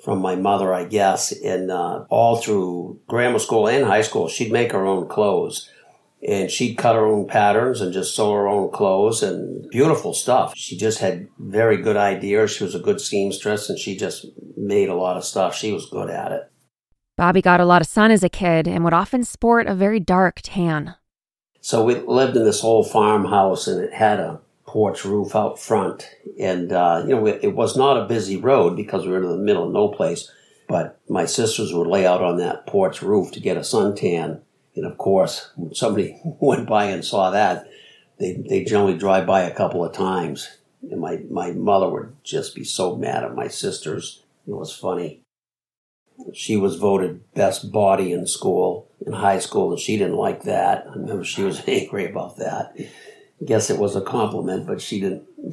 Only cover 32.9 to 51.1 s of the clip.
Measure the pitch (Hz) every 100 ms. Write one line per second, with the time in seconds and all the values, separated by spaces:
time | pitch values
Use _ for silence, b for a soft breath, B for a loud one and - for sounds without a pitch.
32.9 | - - 104 87 - - 82 - 139 190
33.9 | 101 98 85 80 78 _ _ _ 90 -
34.9 | - 101 98 - - - - 85 - 117
35.9 | 104 87 - 165 - - 127 113 107 104
36.9 | 87 - 104 92 101 98 - - b b
37.9 | b b - 92 87 - 95 90 104 98
38.9 | 82 98 95 90 95 90 - 90 85 82
39.9 | - 95 92 82 69 - - _ _ -
40.9 | 85 82 85 - - 90 - 101 98 90
41.9 | - 110 - - 73 - - - - 92
42.9 | - - - 60 62 69 - 101 - 78
43.9 | 78 - - _ _ - 101 85 - 95
44.9 | 90 85 - _ _ _ _ _ _ _
45.9 | _ _ _ - - - 107 98 85 101
46.9 | 98 87 - _ - 98 - 101 107 98
47.9 | 98 90 87 90 - 98 90 92 - -
48.9 | - - 98 98 95 - 101 92 87 -
49.9 | 107 92 101 101 98 - 95 92 98 -
50.9 | - -